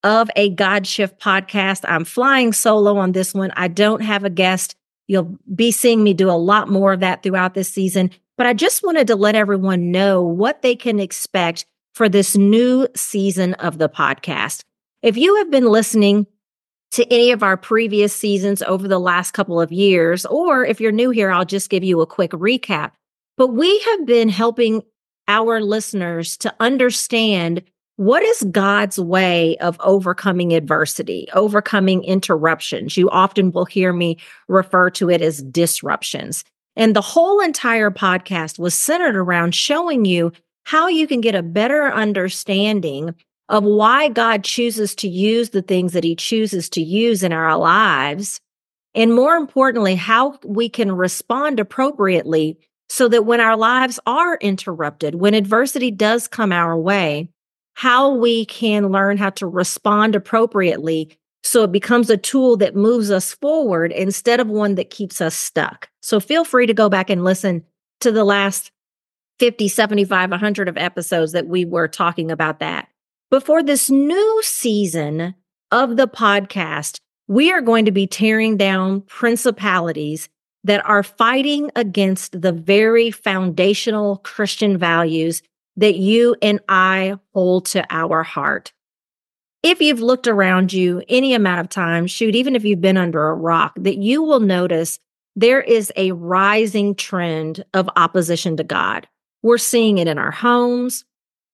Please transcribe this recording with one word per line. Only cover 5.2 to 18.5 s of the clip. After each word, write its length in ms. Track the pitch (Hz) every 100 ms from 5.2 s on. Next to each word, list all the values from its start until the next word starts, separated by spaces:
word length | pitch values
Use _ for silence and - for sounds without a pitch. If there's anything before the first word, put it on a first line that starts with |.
| 170 190 -
be 160 | 185 233
seeing 320 | - 247 226
me 100 | 208
do 160 | 180 185
a 40 |
lot 360 | 170 175 208 -
more 240 | 190 196
of 60 | 185
that 220 | 185 -
throughout 320 | 190 185 185
this 140 | 190 185
season, 420 | 196 190 185 185 - _ -
but 120 | 240
I 40 |
just 300 | 226 349 -
wanted 240 | 381 320 226
to 80 |
let 220 | 196 208 214
everyone 560 | 202 196 190 180 175
know 320 | 180 196 185
what 380 | 170 175 233 294
they 120 | 254
can 240 | 247 240 208
expect 680 | 190 - - 190 170 170 - _ _
for 140 | - 220
this 280 | 202 190 202
new 520 | 202 226 247 254 262 -
season 580 | - 208 196 180 180
of 240 | - 175 156
the 100 | 151
podcast. 760 | - 139 135 - 135 117 - - _ _ _
If 140 | 240 214
you 200 | 349 415
have 160 | 359
been 160 | 269 240
listening 580 | 214 214 214 202 208 202 _ _ _ _ _ -
to 160 | - 240
any 180 | 240 240
of 140 | 226
our 120 | 202 185
previous 560 | - 220 226 208 208
seasons 480 | - 208 196 196